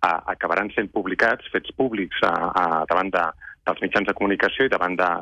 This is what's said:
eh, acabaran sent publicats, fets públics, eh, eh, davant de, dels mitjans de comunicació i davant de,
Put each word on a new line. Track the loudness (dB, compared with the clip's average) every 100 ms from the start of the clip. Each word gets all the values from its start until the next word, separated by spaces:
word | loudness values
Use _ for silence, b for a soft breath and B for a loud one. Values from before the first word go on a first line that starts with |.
eh, | 0 0 -2 -4
acabaran | -2 0 0 -2
sent | -4
publicats, | -4 -2 0 2 0 -4
fets | -6 -4 -2
públics, | -2 -2 -4 0
eh, | 0
eh, | 2 0 0 2 2 2
davant | 0 2
de, | 0 -2 -4 B B -6
dels | -4
mitjans | -2 0 0
de |
comunicació | 0 0 2 0 2 0
i |
davant | 2 0 2
de, | 2 0